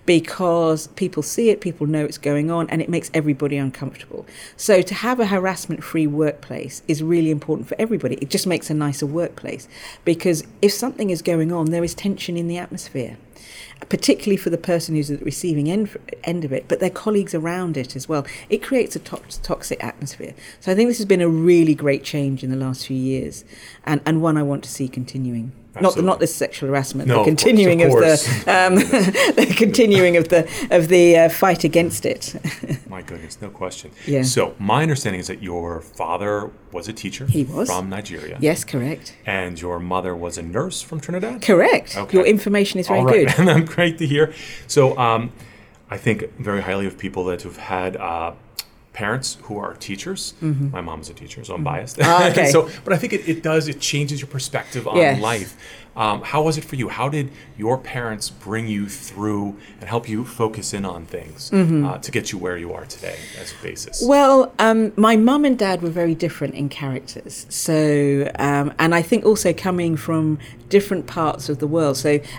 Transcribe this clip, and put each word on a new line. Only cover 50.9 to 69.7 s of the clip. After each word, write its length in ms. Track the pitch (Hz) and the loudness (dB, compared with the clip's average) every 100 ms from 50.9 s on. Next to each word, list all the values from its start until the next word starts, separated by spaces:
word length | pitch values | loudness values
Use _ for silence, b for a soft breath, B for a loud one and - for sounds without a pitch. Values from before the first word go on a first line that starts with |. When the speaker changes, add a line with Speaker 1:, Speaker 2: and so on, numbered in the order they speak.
| 80 78 | -12 -14
Speaker 2:
a 60 | - | -18
teacher, 280 | 78 - | -18 -16
so 120 | - 92 | -10 -6
I'm 60 | |
Speaker 1:
Mm-hmm. 20 | |
Speaker 2:
biased. 340 | 151 82 120 - | -4 -4 -6 0
Speaker 1:
Ah, 240 | 151 170 180 | 4 6 4
Speaker 2:
<laughs> 20 | |
Speaker 1:
okay. 220 | - 143 | 4 4
Speaker 2:
So, 180 | 160 156 B | 4 2 B
but 100 | - | -2
I 40 | 175 | -2
think 140 | 233 | 0
it, 140 | 202 170 | -4 -4
it 140 | 160 | -4
does, 260 | 160 160 147 | 0 0 -2
it 120 | 131 | -4
changes 420 | - 143 143 143 | -4 -2 -4 -6
your 60 | 139 | -8
perspective 580 | 135 - 120 - 123 110 | -8 -6 -8 -6 -8 0
on 100 | 175 | 4
Speaker 1:
Yes. 220 | 151 127 | 4 2
Speaker 2:
life. 380 | 110 113 90 - B B B 113 | 0 -2 -6 -14 B B B -4
Um, 280 | 107 101 | -2 -2
how 180 | - 147 | -2 0
was 160 | 156 151 | 0 -2
it 60 | - | -6
for 100 | 135 | -6
you? 140 | 104 | -6
How 180 | - 135 | -4 -2
did 240 | 151 135 B B - | -2 -4 B B -6
your 220 | 107 131 | -2 -2
parents 540 | - 127 117 104 - | -4 -8 -8 -8 -10
bring 360 | - 98 110 110 | -12 -8 -6 -4
you 220 | 104 101 | -4 -6
through 680 | - - 98 107 104 101 98 B - | -10 -14 -6 -2 -2 -4 -8 B -18
and 80 | 107 | -6
help 220 | 117 113 | -6 -4
you 160 | 110 123 | -6 -8
focus 480 | - 110 104 - | -4 -4 -4 -8
in 120 | 101 95 | -6 -6
on 200 | 85 82 | -8 -12
things, 460 | 87 78 - - | -14 -14 -16 -2
Speaker 1:
Mm-hmm. 340 | 196 170 156 139 | 2 4 4 0
Speaker 2:
uh, 120 | - | -4
to 100 | - | -6
get 200 | 123 - | -4 -4
you 80 | 95 | -6
where 180 | 90 87 | -6 -6
you 160 | 85 | -8
are 120 | 85 - | -12 -14
today 300 | - 90 82 80 - | -14 -12 -12 -14 -16
as 120 | - | -16
a 120 | - | -14
basis? 400 | 87 - - - | -12 -12 -12 -2
Speaker 1:
Well, 480 | 233 285 269 269 254 - | 4 6 8 8 6 4
um, 340 | 226 220 220 - | 4 4 2 4
my 200 | 220 220 | 6 6
mum 280 | 226 294 285 | 6 6 4
and 120 | 247 | 2
dad 260 | 196 180 | 0 0
were 80 | 170 | -2
very 240 | 170 170 160 | 0 0 0
different 400 | 165 - 143 - | -2 -4 -6 -4
in 120 | 139 | -6
characters. 760 | - 139 127 - - - - - | -6 -8 -8 -10 -14 -14 -14 -10
So, 840 | - - 156 151 147 143 139 143 - | -6 0 2 4 4 2 2 0 -2
um, 340 | 143 143 147 - | 0 2 0 0
and 160 | 160 170 | 2 2
I 80 | |
think 200 | 165 214 | 2 2
also 300 | 208 208 180 | 4 4 2
coming 420 | 165 190 | 0 -2